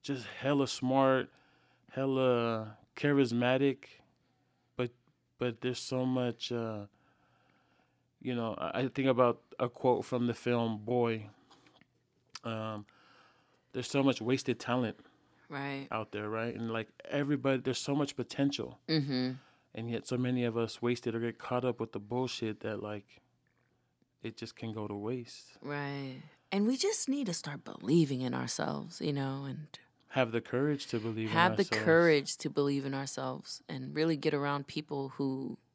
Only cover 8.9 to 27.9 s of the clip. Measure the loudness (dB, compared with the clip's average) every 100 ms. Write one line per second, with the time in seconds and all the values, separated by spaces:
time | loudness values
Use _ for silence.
8.9 | 2 2 6 6 4 _ -4 -4 2 4
9.9 | 4 2 0 0 0 0 2 2 -2 0
10.9 | 0 2 -2 -6 -18 _ -20 -20 _ _
11.9 | _ _ _ _ -10 -8 -6 -6 -8 -12
12.9 | _ -20 -20 -20 _ _ _ _ -6 0
13.9 | 2 4 2 0 0 0 -2 0 0 0
14.9 | -4 -18 _ _ _ _ -8 -6 -8 -6
15.9 | -6 -6 -6 -4 -4 -4 -4 -4 -4 -6
16.9 | _ -6 -2 0 0 2 0 0 -2 0
17.9 | 0 0 -4 -6 0 0 0 -6 -10 -2
18.9 | 0 0 -2 -2 -4 -14 _ _ -8 -4
19.9 | -6 -2 -2 0 2 0 0 -2 0 0
20.9 | 0 0 -2 -2 -6 -4 0 0 -2 -6
21.9 | -6 -6 -4 -4 -4 -4 -4 -6 -6 -6
22.9 | -10 -12 -20 _ _ _ _ _ _ _
23.9 | _ _ _ -12 -10 -12 -8 -8 -6 -6
24.9 | -4 -4 -6 -8 -16 -20 -16 -8 -6 -4
25.9 | -6 -8 -10 -16 -20 _ 2 2 2 2
26.9 | 2 0 0 -2 -4 -4 -8 -10 -8 4